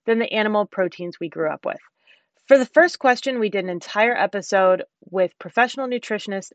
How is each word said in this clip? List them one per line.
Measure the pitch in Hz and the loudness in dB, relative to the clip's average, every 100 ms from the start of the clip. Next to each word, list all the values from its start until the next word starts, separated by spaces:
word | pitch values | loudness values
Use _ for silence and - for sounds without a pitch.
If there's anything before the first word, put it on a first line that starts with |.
than | - 226 | -2 0
the | 233 | 0
animal | 220 214 208 202 | 0 0 0 0
proteins | - 180 - 175 - | -2 -2 -4 -10 -10
we | 170 | -10
grew | 160 156 | -4 -4
up | 143 | -4
with? | 147 - - _ _ _ _ _ - | -6 -8 -12 _ _ _ _ _ 4
For | 269 | 4
the | 254 | 4
first | 302 349 - | 4 4 2
question, | 262 247 269 247 | 0 0 -2 -2
we | 214 | -2
did | 196 | -2
an | 185 | -4
entire | 175 - 208 226 240 | -6 -6 0 0 2
episode | - 202 - 196 185 185 - _ - | -2 -4 -2 2 4 2 -2 _ -8
with | 185 180 - | -2 -2 -4
professional | 175 - 240 - 262 | -4 0 0 0 -4
nutritionist | 247 - 214 - 196 - | -6 -4 -6 -6 -8 -10